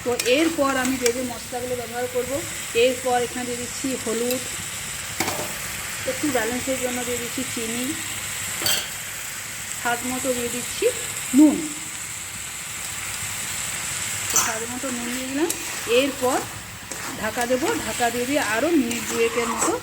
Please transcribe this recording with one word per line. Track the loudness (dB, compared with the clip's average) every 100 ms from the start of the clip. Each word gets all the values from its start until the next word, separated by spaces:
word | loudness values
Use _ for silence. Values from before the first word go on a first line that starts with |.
তো | 0 0 4 6
এরপর | 6 4 4 4
আমি | 2 4
যে | 4 4
যে | -2
মশলাগুলো | -4 -6 -4 -2 -4
ব্যবহার | -4 -4 -2 0
করব, | 0 -2 -2 -6 0 6
এরপর | 6 4 2 2 2
এখানে | -2 -4
দিয়ে | -4
দিচ্ছি | -6 -4 -2 -2
হলুদ, | 0 0 2 0 -2 -6 -6 -6 -6 -8 -8 -4 -2 -2 -4 -6 -6 -6 -6 -4 -4
একটু | 0 2 2
ব্যালেন্সের | 2 0 0 0
জন্য | 0 -2 -2
দিয়ে | -2
দিচ্ছি | -2 -4 -4
চিনি, | -4 -4 -2 -2 -4 -4 -6 -6 -6 -6 -2 0 0 -2 -8 -10 -8 -8 -10 -10 -10 -8 -2
স্বাদ | 0 0 -2
মতো | -2 0 0
দিয়ে | -2 -4
দিচ্ছি | -6 0 0 0 -6 -6 4 10
নুন, | 10 8 0 -6 -8 -8 -8 -8 -8 -10 -10 -10 -10 -8 -8 -6 -6 -6 -6 -6 -6 -4 -4 -4 -4 -4 -4 -4 2 4
স্বাদ | 4 0 -4
মতো | -4 -4 -4
নুন | -4 -4
দিয়ে | -2
দিলাম। | 0 0 0 -4 -6 2 4
এরপর | 4 2 2 2 -2 -10 -12 -12 -10 -8 -6 -4
ঢাকা | -4 -2 2
দেবো, | 2 2 0 -2
ঢাকা | 2 2
দিয়ে | 2 2
দিয়ে | 2 2 2
আরও | 6 4
মিনিট | 4 0 -2
দুয়েকের | 2 2 2 0
মতো | 2 2 0